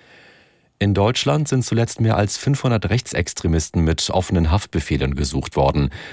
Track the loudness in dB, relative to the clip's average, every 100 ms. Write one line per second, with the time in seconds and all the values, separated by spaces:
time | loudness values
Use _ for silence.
0 | -20 -20 -20 -20 _ _ _ -4 0 2
1 | 2 2 0 0 0 0 0 0 0 0
2 | 2 2 0 0 -2 0 0 0 0 -2
3 | -2 -4 -4 -2 0 0 0 0 2 0
4 | 0 -2 0 0 2 0 0 -4 -2 -2
5 | -2 -2 -2 -2 -4 0 2 2 -2 -4
6 | -18